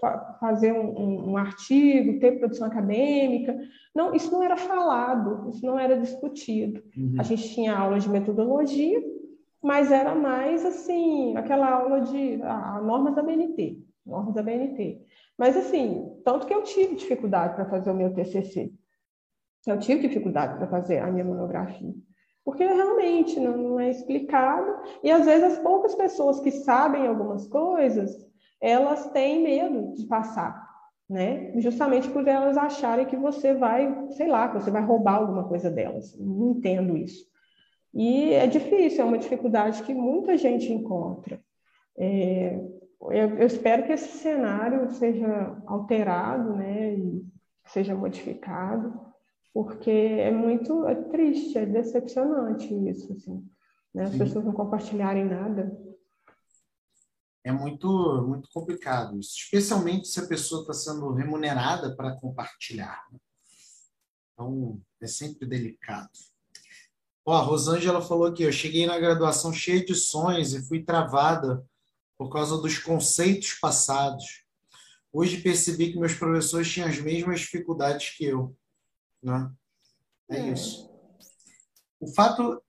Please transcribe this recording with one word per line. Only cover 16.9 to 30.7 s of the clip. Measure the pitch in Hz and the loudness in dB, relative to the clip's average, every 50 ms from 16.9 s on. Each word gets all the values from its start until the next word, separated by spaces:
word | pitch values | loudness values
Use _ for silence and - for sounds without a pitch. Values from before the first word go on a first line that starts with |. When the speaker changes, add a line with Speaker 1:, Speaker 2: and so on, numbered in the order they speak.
| 311 | 2
Speaker 1:
dificuldade | - - - 254 - 226 202 190 175 170 175 175 | -2 -4 -2 -2 -2 0 0 2 2 2 0 -2
pra | - 190 196 | -4 -4 -4
fazer | 196 185 185 196 | -2 -2 -2 0
o | 190 | 0
meu | 190 185 185 185 | 0 0 0 0
T | 185 185 | -2 -4
C | - - 196 190 | -2 -2 -4 -4
C. | - - - - - - - _ _ _ _ _ _ _ _ _ _ _ _ _ _ _ _ _ | -4 -4 -6 -6 -6 -8 -14 _ _ _ _ _ _ _ _ _ _ _ _ _ _ _ _ _
Eu | 226 202 208 | -4 -4 -2
tive | - 240 269 320 - | 0 2 2 2 2
dificuldade | 262 - 214 - 190 160 147 147 131 - | 0 0 -2 -2 -2 -2 0 -2 -2 -4
pra | - - 180 | -6 -6 -4
fazer | 180 180 180 180 170 - | -2 -2 -2 0 0 0
a | - 180 | 0 -2
minha | 185 180 180 | -2 -2 -2
monografia. | 180 180 180 180 180 - 170 185 185 185 - - - - - - _ _ _ _ _ _ _ _ | -4 -4 -4 -4 -6 -6 -6 -6 -8 -10 -10 -12 -12 -12 -12 -16 _ _ _ _ _ _ _ _
Porque | 277 277 285 359 | -6 -2 0 2
realmente | 381 370 370 392 403 453 453 370 339 339 330 320 - - 277 | 2 4 4 4 4 4 2 4 4 4 4 2 2 0 0
não, | 254 240 240 | 0 0 0
não | 240 247 240 247 247 | 0 -2 0 0 0
é | 247 247 | 0 0
explicado, | 254 254 - - 269 277 277 - 285 262 262 269 302 - 392 415 - - - - - - - | -2 -2 -4 -4 -4 -4 -2 2 2 4 4 4 2 2 0 -2 -4 -6 -8 -14 -8 -2 4
e | 294 | 6
às | 320 339 - | 6 8 8
vezes | 311 311 330 359 | 8 8 8 8
as | 359 320 - | 6 4 2
poucas | - 339 381 392 392 415 - | 2 4 4 4 4 2 2
pessoas | - 381 359 - - 285 277 277 277 | 2 0 0 2 2 2 2 2 2
que | - 277 277 | 2 0 0
sabem | - - 277 240 254 294 311 277 285 262 240 | 0 2 4 4 6 6 4 4 2 2 2
algumas | 220 214 208 208 202 202 202 - | 0 0 -2 -4 -4 -6 -4 -2
coisas, | - 294 320 359 370 330 277 247 220 214 196 202 - - - - _ _ _ _ _ - | 0 0 2 2 2 4 4 4 4 2 0 -2 -4 -8 -16 -20 _ _ _ _ _ -2
elas | 220 226 240 254 277 285 294 294 - - | 0 2 4 4 4 4 2 0 -2 -2
têm | - 269 269 285 302 330 320 | 0 2 2 2 4 2 4
medo | 302 269 294 349 349 277 226 202 - - | 4 4 2 2 0 0 -2 -4 -4 -6
de | - 214 | -8 -6
passar, | - 226 220 226 220 - 208 170 - - - - - | -2 -2 -2 -2 -2 -4 -6 -6 -6 -8 -10 -16 -20